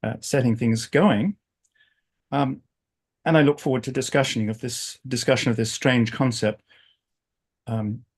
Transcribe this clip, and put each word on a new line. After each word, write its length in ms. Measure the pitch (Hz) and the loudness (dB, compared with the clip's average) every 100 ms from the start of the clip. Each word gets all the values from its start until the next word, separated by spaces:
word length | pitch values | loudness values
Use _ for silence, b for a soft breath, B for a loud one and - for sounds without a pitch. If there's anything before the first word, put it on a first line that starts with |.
uh, 120 | 110 117 | -6 -6
setting 360 | - 143 123 | -2 0 2
things 300 | 113 120 113 - | 2 0 0 0
going. 480 | - 202 110 151 202 _ _ _ _ _ _ _ _ _ | 4 4 4 0 -4 _ _ _ _ _ _ _ _ _
Um, 300 | 139 135 135 _ _ _ _ _ _ | -2 -2 -4 _ _ _ _ _ _
and 120 | - 160 | 2 4
I 40 | |
look 180 | 143 143 | 4 2
forward 240 | - 131 | 0 -2
to 80 | 117 | -2
discussion 580 | 135 127 147 131 - 107 | -4 -2 0 0 -2 -4
of 100 | 110 | -4
this, 380 | - 117 - - 131 | -8 -8 -12 -14 -8
discussion 440 | 123 - 127 - | -4 0 0 2
of 60 | 113 | 0
this 140 | 113 | -2
strange 400 | - 139 123 117 | 0 2 2 2
concept, 520 | - 131 113 107 107 _ b b b _ _ _ _ _ _ - | 0 -2 0 -2 -2 _ b b b _ _ _ _ _ _ -8
um 380 | 113 107 117 - | -6 -4 -8 -12